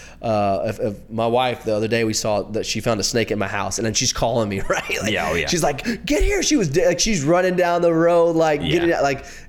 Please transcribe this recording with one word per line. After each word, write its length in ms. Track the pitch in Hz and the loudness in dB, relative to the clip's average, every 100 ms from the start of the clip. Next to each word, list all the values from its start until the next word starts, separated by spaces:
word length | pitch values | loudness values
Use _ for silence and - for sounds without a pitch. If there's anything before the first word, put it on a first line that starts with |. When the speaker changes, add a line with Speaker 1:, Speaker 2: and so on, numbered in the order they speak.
| - - | -20 -8
Speaker 1:
uh, 420 | 117 104 101 98 | -2 0 2 0
if, 140 | 110 - | -2 -2
if 280 | 113 101 - | -4 -6 -8
my 160 | 113 117 | -4 0
wife, 360 | 120 127 117 | 2 0 -2
the 100 | 110 | -2
other 140 | 104 110 | -2 0
day, 160 | 117 | 0
we 80 | 110 | 0
saw 300 | 110 113 104 | -2 0 -2
that 240 | - 107 | -2 -4
she 160 | 92 110 | -4 -2
found 180 | 120 107 | 0 0
a 40 | |
snake 280 | - 117 107 | 0 0 0
in 80 | 107 | -2
my 80 | 98 | -2
house, 300 | 101 95 - | -4 -4 -4
and 60 | |
then 80 | 110 | -2
she's 180 | 104 - | -2 -2
calling 380 | - 117 120 104 | 0 0 0 0
me, 100 | 98 | -2
<laughs> 100 | - | -2
right? 320 | 170 - - | -2 -4 -6
Like, 120 | 107 | -2
Speaker 2:
Yeah, 160 | 90 80 | -2 0
oh, 60 | |
yeah. 120 | 82 73 | -2 0
Speaker 1:
she's 160 | 156 | 0
like, 400 | 151 135 240 226 | -2 -2 -6 -6
"Get 180 | - 294 | -2 0
here." 200 | 403 403 | 2 2
She 140 | - 294 | 2 2
was 100 | 156 | 2
de-, 180 | 160 175 | 2 2
like, 120 | 175 | 2
she's 240 | 226 185 | 0 0
running 320 | 139 175 185 | 2 2 2
down 260 | 180 175 175 | 2 2 2
the 120 | 170 | 2
road, 420 | 165 170 170 170 | 4 4 6 4
like, 240 | 160 156 151 | 4 2 2
"Get 120 | 160 | 0
Speaker 2:
Yeah. 100 | 170 | 0
Speaker 1:
it 80 | 170 | 2
out." 120 | - | 2
Like, 220 | 139 139 - - | 2 0 -8 -18